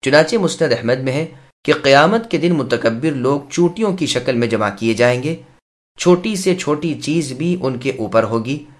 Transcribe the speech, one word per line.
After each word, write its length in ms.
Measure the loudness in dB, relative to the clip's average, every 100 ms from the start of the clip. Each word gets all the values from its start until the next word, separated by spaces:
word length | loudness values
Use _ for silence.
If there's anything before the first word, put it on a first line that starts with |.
چنانچہ 340 | 4 4 4 0
مسند 360 | -2 0 0
احمد 280 | 0 0 -2
میں 120 | -2
ہے 140 | -4 -6 -12 _ _
کہ 80 | -2 0
قیامت 480 | 4 6 6 2 -2
کے 80 | -2
دن 160 | 0
متکبر 560 | 0 0 0 0 -2 -4
لوگ 300 | -2 0 -2 -2
چونٹیوں 460 | 0 0 2 -2 -2
کی 100 | -2
شکل 300 | -2 -2 0
میں 120 | 0
جمع 200 | 0 -2 -2
کیے 160 | -2
جائیں 280 | 2 2 2
گے، 140 | -4 -6 -12 _ _ _ _ -2
چھوٹی 380 | 2 2 2 -2
سے 200 | -2 -2
چھوٹی 440 | -2 -4 -4 -6
چیز 320 | -2 -2 -2
بھی 240 | -4 -2 -2
ان 180 | -2 -4
کے 140 | -4 -4
اوپر 240 | 0 0
ہوگی۔ 420 | 2 -2 -4 -8 -10 -20